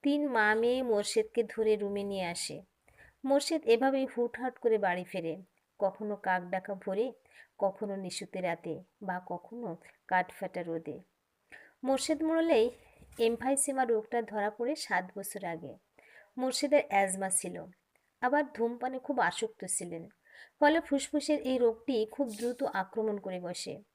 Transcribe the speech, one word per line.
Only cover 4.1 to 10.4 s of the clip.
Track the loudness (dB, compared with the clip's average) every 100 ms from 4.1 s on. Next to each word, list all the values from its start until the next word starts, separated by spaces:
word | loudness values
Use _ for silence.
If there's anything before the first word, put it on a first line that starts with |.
| 0 -2 -2 -6 -2
করে | 2 2
বাড়ি | 2 0
ফেরে, | -4 -6 -4 -6 -12 _ _ _
কখনো | -2 -2 -6 -4
কাক | 0 -2
ডাকা | 0 -6 -4
ভোরে, | -8 -4 -2 -2 -4 _ -20 -20 _
কখনো | -2 -2 -6 -6
নিশুতি | -6 -8 -8 -4
রাতে, | -4 -4 -6 -8 -10 _
বা | -6 -6 -6
কখনো | -10 -10 -10 -10 -10 -14 _ -2
কাঠফাটা | 0 0 -6